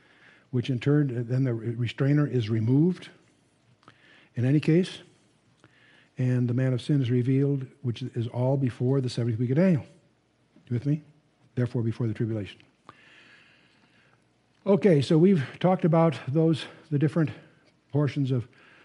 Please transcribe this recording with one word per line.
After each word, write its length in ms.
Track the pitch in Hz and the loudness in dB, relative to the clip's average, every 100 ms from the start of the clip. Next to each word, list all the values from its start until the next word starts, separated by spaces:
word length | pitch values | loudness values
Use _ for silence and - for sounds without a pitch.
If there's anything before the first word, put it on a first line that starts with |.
| _ _ - _ _ | _ _ -20 _ _
which 200 | 127 117 | -4 -2
in 80 | 123 | -2
turn, 320 | 139 147 143 | 2 2 2
uh, 120 | 120 120 | -2 -2
then 180 | 127 | -2
the 100 | 135 | 0
re-, 200 | 117 110 | -2 -4
restrainer 520 | 117 117 - 135 147 143 | -4 -6 -2 2 2 2
is 240 | 123 107 | -2 -2
removed 580 | 113 110 135 170 180 - - _ _ _ _ _ _ - _ _ - _ | -2 2 2 2 0 -10 -20 _ _ _ _ _ _ -20 _ _ -20 _
in 100 | - | -4
any 160 | 127 147 | 2 2
case, 380 | 156 160 185 - - _ _ _ _ _ _ _ _ _ _ - | 4 2 2 -6 -20 _ _ _ _ _ _ _ _ _ _ -6
and 280 | 127 123 120 | -2 0 0
the 80 | |
man 180 | 120 131 | 0 0
of 80 | 123 | -2
sin 220 | - 147 | 0 0
is 80 | 120 | 2
revealed, 560 | 123 123 135 139 139 131 - | 0 2 0 0 -2 -6 -8
which 200 | 123 110 | -8 -6
is 240 | 123 120 113 | -8 -6 -6
all 280 | 120 127 139 | -2 -2 0
before 440 | 131 - 123 139 | -2 -2 -2 0
the 80 | 123 | -2
seventh 300 | - 120 110 | -4 -4 -2
week 120 | 120 | -2
of 60 | 135 | 2
Daniel. 280 | 190 147 - - _ _ _ _ _ _ _ | 2 2 -2 -18 _ _ _ _ _ _ _
You 60 | |
with 120 | 120 139 | -4 -2
me? 160 | 151 - _ _ _ _ | -4 -6 _ _ _ _
Therefore, 280 | - 120 127 | -4 -4 -2
before 240 | 113 - 120 | -4 -4 -4
the 80 | |
tribulation. 440 | 107 113 110 95 - _ _ - - - - - - _ _ _ _ _ _ _ _ _ _ _ _ 196 | -2 -4 -4 -8 -14 _ _ -20 -20 -20 -20 -20 -20 _ _ _ _ _ _ _ _ _ _ _ _ 0
Okay, 340 | 196 208 147 | 4 6 4
so 160 | 127 160 | 4 4
we've 300 | 185 185 123 - | 6 4 0 -2
talked 240 | 175 185 | 0 2
about 340 | 180 165 165 123 - | 2 4 2 0 -4
those, 380 | 151 165 160 - - - | 0 2 0 -4 -18 -6
the 80 | 143 | -2
different 320 | 151 175 147 - - _ _ _ _ | 0 0 -2 -4 -18 _ _ _ _
portions 380 | 143 147 147 131 | -2 -2 -2 -2
of, 180 | 127 - _ - - | -2 -4 _ -20 -20